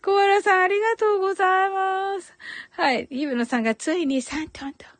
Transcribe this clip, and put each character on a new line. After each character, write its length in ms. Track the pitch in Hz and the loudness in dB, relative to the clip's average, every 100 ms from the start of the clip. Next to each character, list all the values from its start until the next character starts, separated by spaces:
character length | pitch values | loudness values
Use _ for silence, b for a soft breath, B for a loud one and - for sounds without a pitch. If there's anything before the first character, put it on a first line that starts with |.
コ 180 | - 392 | 2 4
ア 80 | 392 | 4
ラ 140 | 403 | 4
さ 200 | 403 370 | 4 4
ん、 20 | |
あ 60 | 370 | 4
り 120 | 403 | 2
が 160 | 440 453 | 0 0
と 200 | 427 415 | 0 2
う 20 | |
ご 160 | 381 | 0
ざ 320 | 392 381 381 381 | 0 2 2 2
い 40 | |
ま 480 | 381 381 381 392 392 | 0 -2 -2 -4 -6
す。 100 | - _ B B B | -10 _ B B B
は 220 | - 311 | -2 0
い。 120 | 247 - | 0 -4
日 160 | 247 294 | -6 -4
比 80 | |
野 100 | 247 | -2
さ 140 | 233 247 | -2 0
ん 40 | |
が、 100 | 226 220 | -2 -2
「つ 160 | - | -2
い 140 | 349 302 | -2 0
に 160 | 269 | -2
三 260 | - 294 311 | -4 -8 -8
ト 180 | - 277 | -10 -12
ン 60 | |
と。」 140 | 302 - _ | -14 -20 _